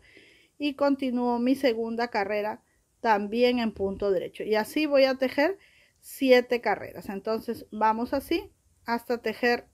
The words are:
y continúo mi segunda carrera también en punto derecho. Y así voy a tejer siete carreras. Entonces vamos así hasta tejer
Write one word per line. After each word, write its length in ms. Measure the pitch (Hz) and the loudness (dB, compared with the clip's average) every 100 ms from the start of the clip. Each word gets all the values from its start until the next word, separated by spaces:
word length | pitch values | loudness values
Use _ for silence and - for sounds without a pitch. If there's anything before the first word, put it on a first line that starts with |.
| - - - _ _ _ | -12 -20 -20 _ _ _
y 160 | 294 | -6
continúo 640 | 277 285 277 262 240 247 240 | 0 0 0 -2 -2 -2 0
mi 160 | 247 | 0
segunda 540 | 262 269 226 226 226 240 | 2 2 0 -4 -4 -4
carrera 560 | 220 196 208 208 226 _ _ _ _ | -2 -2 -2 -4 -6 _ _ _ _
también 580 | 233 208 202 233 247 247 | 2 2 2 2 4 4
en 120 | 226 | 0
punto 380 | 214 196 190 202 | -2 -4 -2 0
derecho. 340 | 180 139 - | 0 -2 -8
Y 120 | 175 214 | -2 0
así 320 | 208 302 302 | 0 -2 2
voy 160 | 277 | 4
a 100 | 262 | 4
tejer 460 | 262 262 - 311 392 _ _ _ _ - | 4 -2 2 0 -2 _ _ _ _ -20
siete 560 | - 269 247 240 240 | -4 6 6 6 -2
carreras. 480 | 226 190 - - - | -2 -2 -4 -12 -10
Entonces 560 | 196 214 220 220 220 - | -8 -4 -4 -6 -10 -10
vamos 420 | 214 220 220 247 | -2 0 0 -2
así 380 | 277 269 349 415 _ _ _ - | -4 -2 -4 -4 _ _ _ -6
hasta 380 | 233 - 233 | -6 -4 -6
tejer 440 | 226 214 240 240 - | -4 -2 0 0 -4